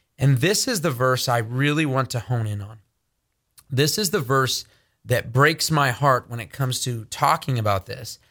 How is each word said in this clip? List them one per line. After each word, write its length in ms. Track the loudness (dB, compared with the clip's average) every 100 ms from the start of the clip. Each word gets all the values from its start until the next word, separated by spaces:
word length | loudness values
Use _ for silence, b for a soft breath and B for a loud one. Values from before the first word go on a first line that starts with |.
| _ 0
And 220 | 2 4
this 280 | 4 2 0
is 140 | 0
the 100 | -2
verse 380 | 0 2 2 0
I 80 | 0
really 480 | -2 0 0 2 0
want 240 | 0 -2
to 100 | -4
hone 280 | -2 -2 -2
in 140 | -4
on. 180 | -8 -14 _ _ _ _ _ _ _ -20 _
This 280 | 0 0 0
is 120 | -2
the 100 | -2
verse 460 | 0 2 2 -2 -8 b b b -2
that 260 | -2 0
breaks 400 | 4 4 4 0
my 200 | 2 2
heart 340 | 2 2 2 0
when 120 | -10
it 120 | -12
comes 300 | -4 -4 -2
to 240 | -4 -6 -10
talking 520 | -2 0 0 0 -2
about 280 | 0 -2 -4
this, 340 | -12 -12 -16 _